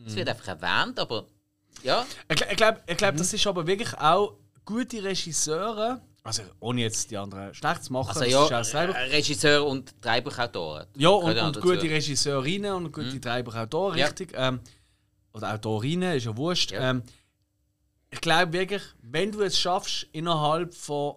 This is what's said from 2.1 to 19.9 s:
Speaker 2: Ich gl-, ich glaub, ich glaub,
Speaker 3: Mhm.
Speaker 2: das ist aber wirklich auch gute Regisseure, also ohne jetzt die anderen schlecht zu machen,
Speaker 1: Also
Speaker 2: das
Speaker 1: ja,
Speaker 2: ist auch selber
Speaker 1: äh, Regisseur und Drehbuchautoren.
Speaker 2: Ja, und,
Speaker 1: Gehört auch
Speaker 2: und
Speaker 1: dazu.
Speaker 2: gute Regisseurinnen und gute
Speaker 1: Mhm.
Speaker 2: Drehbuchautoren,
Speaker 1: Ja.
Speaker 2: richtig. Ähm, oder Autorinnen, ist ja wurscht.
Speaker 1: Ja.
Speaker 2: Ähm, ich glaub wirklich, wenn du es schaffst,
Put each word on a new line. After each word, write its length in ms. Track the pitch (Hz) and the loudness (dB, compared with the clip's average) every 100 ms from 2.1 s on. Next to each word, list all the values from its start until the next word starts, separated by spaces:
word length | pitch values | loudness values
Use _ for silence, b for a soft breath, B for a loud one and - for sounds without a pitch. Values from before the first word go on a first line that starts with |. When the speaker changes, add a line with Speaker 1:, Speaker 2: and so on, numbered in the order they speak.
| B B | B B
Speaker 2:
Ich 80 | 160 | 0
gl-, 140 | - | 0
ich 60 | 202 | 4
glaub, 260 | 220 220 | 4 2
ich 120 | - 170 | -4 0
glaub, 180 | 202 | 0
Speaker 3:
Mhm. 40 | 147 | 2
Speaker 2:
das 140 | 180 | 0
ist 140 | 214 208 | 0 0
aber 180 | 185 160 | 0 0
wirklich 260 | 196 233 - | 0 -2 0
auch 400 | 151 180 208 - _ _ | 4 6 4 -4 _ _
gute 360 | - 220 247 233 | -6 -4 -4 -4
Regisseure, 1000 | 196 185 175 143 147 160 202 214 220 254 - _ | -4 -2 -2 -2 0 0 -2 -2 -2 -2 -10 _
also 180 | - 110 98 - | -8 -6 -8 -10
ohne 220 | 113 123 | -2 0
jetzt 280 | 113 104 - | 0 -2 -4
die 40 | 107 | -6
anderen 380 | 101 98 98 | -8 -10 -12
schlecht 300 | 78 143 170 | -4 -2 -2
zu 80 | - | -2
machen, 160 | 127 104 | -4 -2
Speaker 1:
Also 120 | 98 | 0
Speaker 2:
das 60 | 123 | 4
Speaker 1:
ja, 120 | 131 151 | 6 6
Speaker 2:
ist 60 | |
auch 120 | 123 | 4
selber 320 | 113 143 175 123 | -2 0 0 0
Speaker 1:
äh, 120 | 131 | 0
Regisseur 540 | 147 147 143 151 147 | 2 2 4 6 6
und 300 | 147 135 127 - | 4 -2 -8 -8
Drehbuchautoren. 880 | 117 120 127 123 120 101 80 76 - - | 0 0 0 -4 -4 -2 -6 -8 -10 2
Speaker 2:
Ja, 140 | 156 | 6
und, 100 | 202 | 6
Speaker 1:
Gehört 180 | 180 220 | 6 2
auch 80 | - | 0
Speaker 2:
und 100 | 143 | 2
Speaker 1:
dazu. 120 | 180 | 2
Speaker 2:
gute 140 | 180 170 | 2 2
Regisseurinnen 840 | 156 147 135 147 139 131 196 202 | 0 0 0 0 0 0 -2 -2
und 180 | 190 165 | -4 -4
gute 220 | 151 120 | -6 -6
Speaker 1:
Mhm. 60 | 135 | -6
Speaker 2:
Drehbuchautoren, 760 | 123 120 120 113 110 151 196 160 | -4 -4 -4 -6 -4 -2 0 2
Speaker 1:
Ja. 80 | 147 | 0
Speaker 2:
richtig. 260 | - 185 | 0 -10
Ähm, 240 | - 131 127 - b b b b _ _ | -2 -2 -2 -8 b b b b _ _
oder 220 | 107 104 | -10 -6
Autorinnen, 600 | 107 110 107 123 175 185 151 | -4 -2 -2 0 -2 0 -2
ist 100 | 117 | -2
ja 100 | 110 | -4
wurscht. 360 | 156 175 - | -2 0 -2
Speaker 1:
Ja. 180 | 98 127 | -2 0
Speaker 2:
Ähm, 140 | 127 117 B B _ _ _ _ _ _ _ - | 0 -2 B B _ _ _ _ _ _ _ -16
ich 100 | - | -6
glaub 320 | 165 160 180 | 2 2 2
wirklich, 300 | 170 190 196 - - | 0 -2 -4 -8 -20
wenn 280 | 117 143 196 | -8 -2 -2
du 100 | 214 | 0
es 160 | 196 - | 0 2
schaffst, 500 | 185 185 - | 2 0 -2